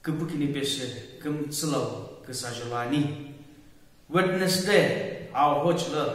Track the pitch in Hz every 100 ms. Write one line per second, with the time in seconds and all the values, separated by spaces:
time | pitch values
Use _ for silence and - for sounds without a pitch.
0 | - 156 165 151 139 139 139 135 123 107
1 | - - 151 151 147 - 160 131 113 -
2 | - - - 127 123 117 120 120 120 147
3 | 143 - - - - - - - - -
4 | - 170 185 185 180 - 208 190 - -
5 | - - - 127 147 147 175 160 - 151
6 | 139